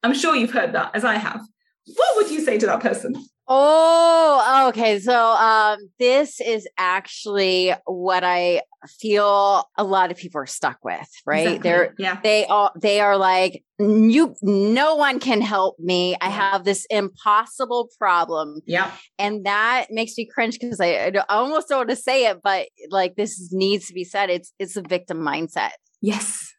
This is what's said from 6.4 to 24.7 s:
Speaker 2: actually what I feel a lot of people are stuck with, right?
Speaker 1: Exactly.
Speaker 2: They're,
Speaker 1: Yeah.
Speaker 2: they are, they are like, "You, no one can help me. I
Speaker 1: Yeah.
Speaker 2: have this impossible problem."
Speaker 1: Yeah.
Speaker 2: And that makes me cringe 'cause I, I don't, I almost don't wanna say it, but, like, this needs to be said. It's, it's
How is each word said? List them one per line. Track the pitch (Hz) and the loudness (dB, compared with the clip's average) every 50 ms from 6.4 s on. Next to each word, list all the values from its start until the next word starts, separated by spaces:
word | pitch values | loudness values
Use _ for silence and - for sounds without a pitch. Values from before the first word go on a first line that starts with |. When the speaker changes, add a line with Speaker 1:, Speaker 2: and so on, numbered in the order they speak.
| - 226 226 220 190 - _ - | -4 -4 -4 -4 -4 -10 _ -2
Speaker 2:
actually | 185 180 185 190 190 - - - - 214 202 202 196 185 185 185 180 185 170 - _ - | -2 0 0 -2 -4 -8 -18 -14 -10 -6 -2 0 0 2 2 0 0 0 -2 -2 _ -10
what | 185 180 180 190 185 180 180 | -8 -6 -2 -2 -2 0 0
I | 185 180 180 175 175 175 165 - _ _ _ - - _ _ | 0 0 0 0 0 0 0 -2 _ _ _ -20 -20 _ _
feel | - 220 208 208 208 202 202 202 202 202 202 180 - _ _ | -4 0 2 2 4 4 4 4 4 4 2 2 0 _ _
a | - 214 | -4 -2
lot | 190 190 190 185 175 | 0 2 0 0 0
of | 180 175 | -2 -10
people | - 175 _ 151 | -14 -10 _ -10
are | 135 | -10
stuck | - - - - 147 127 _ _ | -8 -10 -4 -4 -6 -6 _ _
with, | - 90 80 - _ - - _ | -8 -8 -8 -10 _ -20 -16 _
right? | - 147 156 160 175 | -4 -2 0 0 0
Speaker 1:
Exactly. | 170 - - 175 | -2 -2 0 0
Speaker 2:
They're, | 170 175 170 - - - | 2 2 2 0 -2 -6
Speaker 1:
Yeah. | 196 190 185 196 | -6 -6 -6 -2
Speaker 2:
they | - 220 214 214 208 | 0 2 2 2 2
are, | - 202 208 202 196 - 165 | 2 2 2 2 0 -2 -2
they | - 208 202 208 | -2 0 2 2
are | 208 202 202 196 | 4 2 2 4
like, | 190 185 185 185 185 185 170 - _ _ _ _ | 2 2 4 2 2 0 -2 -8 _ _ _ _
"You, | 208 202 214 220 220 220 226 294 330 269 - - - | 0 2 4 4 4 6 6 4 2 0 -2 -6 -2
no | 196 202 196 196 208 226 254 285 311 320 | 0 0 2 2 2 2 2 2 2 2
one | 302 294 277 262 - | 2 0 0 0 -2
can | - 262 240 208 | -2 -2 0 0
help | 240 208 214 196 185 - - _ | 0 0 0 0 0 0 -2 _
me. | 165 180 185 175 180 180 180 - | -4 -2 -2 0 0 -2 -4 -4
I | 170 185 | -4 -6
Speaker 1:
Yeah. | 202 202 202 196 | -4 -2 -2 0
Speaker 2:
have | 196 196 180 | 0 -2 -2
this | 196 196 185 - - | -2 -4 -4 -4 -4
impossible | 220 208 202 190 _ - - 214 208 214 226 226 - - 262 233 240 240 233 240 _ _ | -4 -4 -4 -4 _ -6 0 2 2 2 0 -2 -8 -8 -6 -4 -2 -4 -4 -6 _ _
problem." | 220 196 175 170 170 160 165 156 156 147 147 156 _ - | 0 2 2 2 0 -2 -2 -6 -6 -6 -10 -16 _ -6
Speaker 1:
Yeah. | 165 180 - - - - - _ _ - | -4 -4 -4 -4 -8 -16 -20 _ _ -6
Speaker 2:
And | 202 208 214 208 190 196 | -6 -6 -6 -4 -4 -2
that | 202 208 220 233 247 254 - - | -2 0 0 0 0 -2 -2 -4
makes | 220 220 226 220 - | -6 -8 -8 -6 -8
me | - 226 226 | -10 -10 -8
cringe | - - 233 226 233 233 | -4 -4 -4 -4 -4 -8
'cause | - 240 226 - | -10 -10 -4 -2
I, | 190 175 165 98 107 | 0 0 0 0 -2
I | 180 | -2
don't, | 196 202 - - | -2 -2 -2 0
I | 202 | -2
almost | 214 240 269 311 311 294 - | -2 -2 0 -2 -4 -2 -2
don't | 285 269 | -4 -4
wanna | 247 220 262 | -2 -4 -6
say | 226 - - 254 269 247 226 | -6 -4 -2 0 0 0 0
it, | 196 175 _ | -2 -2 _
but, | 202 196 185 151 - _ _ 180 160 | -2 -2 -2 -4 -8 _ _ -18 -4
like, | 175 196 185 180 180 | -2 -2 -2 -2 -2
this | - 202 202 - 185 180 175 | -6 -6 -6 -8 -14 -14 -8
needs | 180 190 190 196 202 202 196 - | -4 -2 0 0 0 -2 -4 -10
to | 175 | -12
be | 185 175 | -12 -12
said. | 175 - 196 202 185 | -8 -4 -4 -2 -2
It's, | 180 180 175 - _ _ | -4 -6 -6 -14 _ _
it's | 196 175 | -12 -10